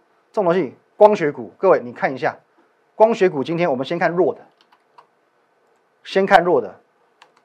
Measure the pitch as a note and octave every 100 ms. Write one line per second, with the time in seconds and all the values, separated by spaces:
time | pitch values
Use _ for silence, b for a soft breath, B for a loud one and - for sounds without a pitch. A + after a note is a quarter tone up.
0 | _ _ _ - F3+ F3+ C3 A#2 _ -
1 | G#3 G#3 D#3 C3 G#2 - F#3+ C#3 A#2+ A2
2 | D#3 B2+ C#3 - _ _ _ _ _ -
3 | A3 A3+ F#3 D3+ C3 E3 F3 B2+ C3+ E3+
4 | E3+ F3 E3 - - _ _ _ _ _
5 | _ _ _ _ _ _ _ _ _ _
6 | - G3 G3 F#3+ F3 C#3+ G2 F2 _ _
7 | _ _ _ _